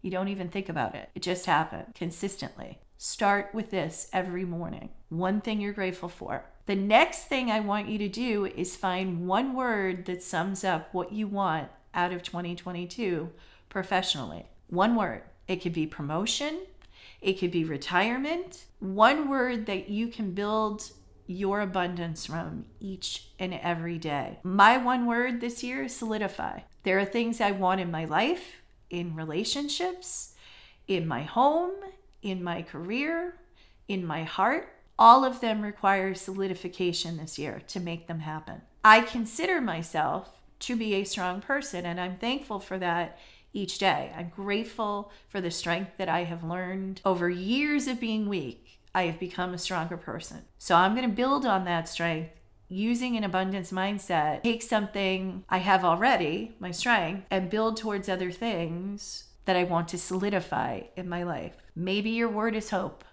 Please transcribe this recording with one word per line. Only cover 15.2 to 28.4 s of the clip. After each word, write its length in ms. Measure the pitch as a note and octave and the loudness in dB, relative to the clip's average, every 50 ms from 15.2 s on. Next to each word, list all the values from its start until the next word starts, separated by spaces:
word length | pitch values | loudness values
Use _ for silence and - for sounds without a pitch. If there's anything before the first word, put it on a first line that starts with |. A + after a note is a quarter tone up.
| - - - - - | -12 -16 -20 -20 -4
It 160 | - F#3+ F3+ | -4 -4 -2
could 100 | - F3+ | -2 -4
be 140 | E3 E3 D#3 | -2 -2 -2
promotion. 800 | D#3 - - D3+ C#3 D#3 E3+ G3+ A3+ - - C#4+ D4+ D#4 F4+ F#4+ - - - - - - - - - - - | -4 -4 -8 -6 -2 -2 -2 0 0 -2 -2 -2 -4 -4 -6 -10 -12 -18 -20 -20 -20 -20 -20 -20 -20 -20 -4
It 120 | - G3 F#3+ | -2 -2 0
could 160 | F#3+ F#3 F3 | 2 0 0
be 140 | E3+ E3+ D#3+ | 0 0 0
retirement. 1000 | D#3+ D3+ C#3 - - F3+ A3+ G3 A3+ A#3+ C4 C4+ D4 E4 F4 F#4 F#4 - - - - - - | 0 -4 -6 -6 0 2 2 4 4 0 -2 -2 -2 -2 -4 -4 -8 -12 -18 -20 -20 -14 -10
One 480 | - F#3+ F#3+ G3+ G#3+ B3 C#4+ D#4 D4+ C4+ | -6 -6 4 6 6 6 6 6 2 0
word 380 | C#4 C4+ B3 B3 B3 A3+ G#3+ | 2 2 2 2 0 -2 -2
that 220 | G#3+ G3 F#3+ - - | -2 -4 -4 -4 -4
you 200 | G#3 G#3 A3+ A#3 | -4 -2 -2 -4
can 240 | A#3 - A3 G3 | -4 -4 -4 -4
build 600 | F3 G3 G3+ G#3 G#3+ A3 A3 G#3+ G#3 G#3+ - - - - - - - - - | -2 -2 -2 0 2 2 2 0 -2 -4 -8 -12 -14 -20 -20 -20 -20 -20 -12
your 340 | - F3+ F#3 G3+ F#3+ G3 G#3 | -10 -6 -2 0 0 2 0
abundance 680 | G#3 G3 F#3 F#3+ F3+ F3 F3+ F3 E3+ E3 D#3+ - - | 0 0 0 0 0 0 -2 -4 -4 -6 -6 -8 -8
from 400 | - D#3 E3 E3+ E3 D#3+ D#3+ - - - - | -6 -6 -6 -6 -6 -8 -10 -10 -12 -14 -12
each 480 | G#3+ G3 F#3+ F3+ - - - - - - - - | -10 -10 -8 -6 -6 -8 -8 -8 -12 -16 -10 -8
and 160 | F#3 F3+ F3+ | -6 -6 -6
every 440 | - - F3 F3 E3 E3 E3+ E3+ E3 | -4 -2 -2 -2 -2 -2 -6 -6 -4
day. 400 | D#3+ D#3 D3 C#3+ C3+ - - - | -4 -2 -2 -2 -2 -4 -8 -8
My 340 | - F3+ F#3 G3+ G3 A3 A#3+ | -6 -2 6 8 10 10 10
one 300 | C4 B3 A#3+ B3+ B3 A#3+ | 8 4 2 2 2 2
word 340 | A#3+ A#3 A#3+ B3 B3+ A#3+ A#3+ | 2 2 2 0 0 -2 -4
this 220 | A#3 A#3+ A#3 - | -4 -6 -6 -6
year 220 | - B3 B3+ C4+ C4+ | -8 -6 -6 -6 -6
is 100 | B3 A#3+ | -6 -6
solidify. 680 | - A#3 A3 G#3+ G#3+ G#3+ F#3+ - - - - - - - - - - | -6 -4 -4 -2 -2 -2 -2 -4 -4 -6 -6 -6 -8 -14 -18 -20 -6
There 160 | - F#3+ F#3+ F#3+ | 0 2 4 4
are 60 | G3+ | 2
things 360 | G3 - A#3 A#3 A3+ A#3 - | 2 0 0 0 0 0 2
I 100 | A3+ G3+ | 2 2
want 300 | G3 F#3+ F#3+ F3+ F#3+ G3 | 2 2 2 2 2 2
in 100 | F3+ F3 | 0 -2
my 140 | E3 D#3+ D#3+ | -2 -4 -4
life, 580 | D#3 D3+ E3+ A3 C#4 F4+ F4+ | 0 2 2 2 2 0 -2